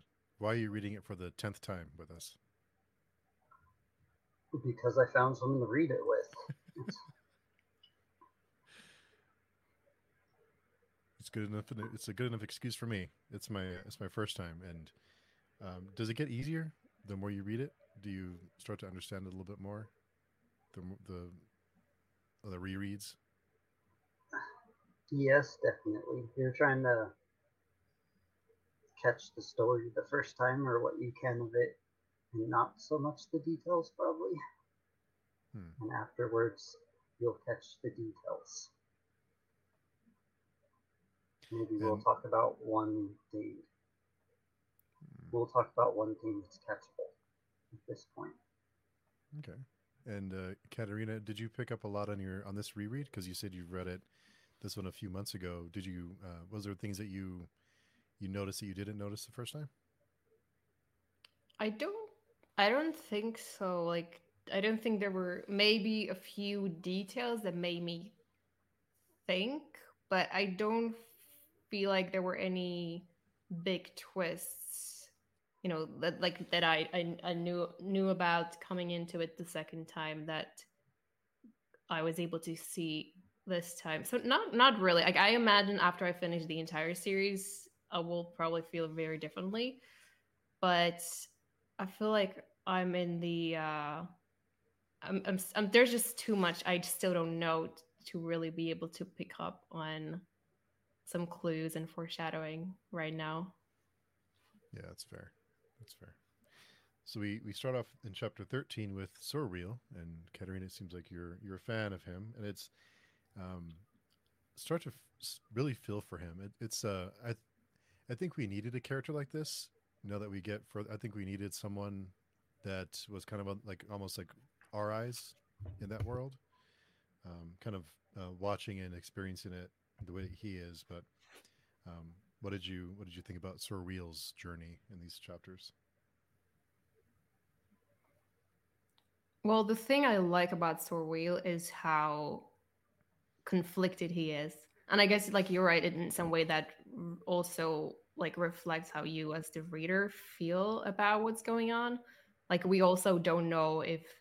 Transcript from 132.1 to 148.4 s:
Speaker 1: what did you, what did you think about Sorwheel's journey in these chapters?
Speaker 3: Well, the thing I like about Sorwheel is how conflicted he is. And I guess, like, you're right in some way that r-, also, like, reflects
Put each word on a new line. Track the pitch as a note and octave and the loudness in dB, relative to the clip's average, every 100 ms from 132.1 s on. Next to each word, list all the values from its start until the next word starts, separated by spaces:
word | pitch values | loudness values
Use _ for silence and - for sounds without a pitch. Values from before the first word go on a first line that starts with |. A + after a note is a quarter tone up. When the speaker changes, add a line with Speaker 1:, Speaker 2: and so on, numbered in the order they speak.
| F2 _ _ | -20 _ _
Speaker 1:
what | G2+ | -4
did | G2 F2+ | -4 -4
you, | F#2 F2 G2 | -8 -8 -12
what | F#2 | -14
did | F2 | -14
you | |
think | - F2+ | -12 -10
about | F#2 F#2 | -10 -10
Sorwheel's | - G2 F2+ F#2 E2+ D#2+ - - | -8 -8 -6 -6 -8 -10 -12 -12
journey | F2+ E2+ E2+ E2+ _ | -12 -12 -12 -18 _
in | F#2 | -18
these | E2+ - | -16 -16
chapters? | - F2 - F#2 - _ _ _ _ _ _ _ _ _ _ _ _ _ _ _ _ _ _ _ _ _ _ _ _ _ _ _ _ _ _ _ _ _ _ _ _ _ | -14 -16 -14 -18 -18 _ _ _ _ _ _ _ _ _ _ _ _ _ _ _ _ _ _ _ _ _ _ _ _ _ _ _ _ _ _ _ _ _ _ _ _ _
Speaker 3:
Well, | G#3+ A3 | 4 6
the | G#3 A3 | 6 2
thing | - C#4 C#4 | 6 6 8
I | G#3 | 8
like | F3 F3 F3+ | 6 6 4
about | F3 E3 D#3+ | 4 2 0
Sorwheel | - E3+ D#3+ D#3+ E3 F3 F#3 | -2 -2 0 0 2 0 0
is | E3+ E3+ | -2 -4
how | - E3 D#3 D3+ D3+ D3 - - _ _ _ _ _ _ _ _ _ - | -4 2 4 4 0 -2 -6 -10 _ _ _ _ _ _ _ _ _ 0
conflicted | F#3 F3 - F3+ - E3+ | 2 2 2 0 2 -2
he | E3+ D#3 | 0 0
is. | D3 D3+ - - _ - | 0 -4 -8 -20 _ 2
And | G#3 | 8
I | G3+ | 10
guess, | G#3 G3 | 8 6
like, | G3 F#3+ | 4 6
you're | F3+ | 6
right | F#3 E3+ | 8 8
in | F3 E3 - | 6 2 -2
some | - E3+ | 0 2
way | E3 D#3+ | 4 4
that | D#3 D#3 - - - | 2 0 -10 -16 -10
r-, | E3+ E3+ - | -8 -8 0
also, | F3 F3 - E3 D#3 D#3 - _ - | 2 2 0 0 2 -2 -6 _ -4
like, | E3 | -4
reflects | E3+ | 0